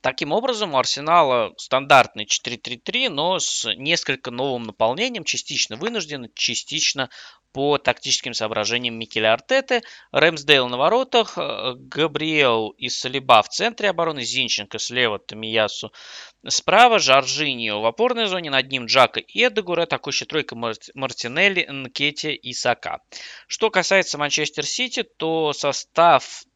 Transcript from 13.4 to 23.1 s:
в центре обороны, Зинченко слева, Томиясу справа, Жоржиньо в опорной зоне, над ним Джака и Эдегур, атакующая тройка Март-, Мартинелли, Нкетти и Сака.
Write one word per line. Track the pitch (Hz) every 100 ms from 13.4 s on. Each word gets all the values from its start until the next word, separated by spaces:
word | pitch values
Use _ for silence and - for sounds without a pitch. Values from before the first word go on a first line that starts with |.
в | 104
центре | - 214 233 208
обороны, | 170 165 151
Зинченко | 113 127 123 - 101 110
слева, | - 123 120 101
Томиясу | - 107 110 110 104 - 110 - - - - _ -
справа, | - - 185 240 220
Жоржиньо | 135 135 131 135 151 123 113 104
в | 110
опорной | 117 233 233 220
зоне, | 185 160
над | 135 131
ним | 135 117
Джака | 135 120 -
и | - 196
Эдегур, | 247 214 180 170
атакующая | 170 131 - 135 127
тройка | 151 147
Март-, | 117 117 107 -
Мартинелли, | - 131 - 120 139 202 185 -
Нкетти | 139 131 - 123 107 156
и | 139 127
Сака. | 123 - 120 - - _